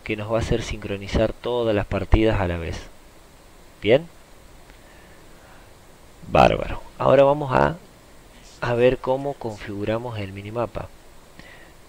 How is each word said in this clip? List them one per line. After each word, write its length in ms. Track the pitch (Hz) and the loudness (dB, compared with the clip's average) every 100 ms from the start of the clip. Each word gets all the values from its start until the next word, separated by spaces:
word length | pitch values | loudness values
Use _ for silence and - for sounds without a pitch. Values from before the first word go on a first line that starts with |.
| - | -8
que 100 | 107 | -6
nos 160 | 107 | -2
va 60 | 113 | -2
a 20 | |
hacer 220 | 113 117 | 0 -2
sincronizar 720 | - 110 101 98 98 - 110 | -2 -8 -6 -8 -4 0 0
todas 420 | - 117 123 117 101 | -2 -4 -2 0 0
las 100 | 92 | 0
partidas 540 | 98 92 110 110 104 | -2 2 4 4 2
a 80 | 90 | 0
la 80 | 85 | -2
vez. 320 | 82 87 - - - - - - - - - - | -6 -10 -12 -20 -20 -20 -20 -20 -20 -20 -20 -6
Bien, 260 | 101 131 170 - - - - - - - - - - - - - - - - - - - - - - | 2 2 0 -20 -20 -20 -20 -20 -20 -20 -20 -20 -20 -20 -20 -20 -20 -20 -20 -20 -20 -20 -20 -20 0
bárbaro. 500 | 80 58 52 - - - - | 4 4 4 -4 -8 -10 -2
Ahora 280 | 127 135 139 | 4 6 6
vamos 260 | 147 139 | 4 0
a, 240 | 131 143 165 - - - - - - - - | 2 2 0 -14 -20 -20 -20 -20 -20 -20 -8
a 120 | 123 | -4
ver 260 | 120 123 127 | 2 2 2
cómo 340 | - 131 143 | -2 -4 -4
configuramos 840 | 139 117 104 - 101 104 113 123 113 | -8 -10 -10 -10 -8 -4 -4 -6 -8
el 140 | 98 | -10
minimapa. 560 | 98 101 113 110 - 87 - - - - - - - - - | -10 -10 -6 -6 -6 -12 -16 -20 -20 -20 -20 -20 -20 -20 -20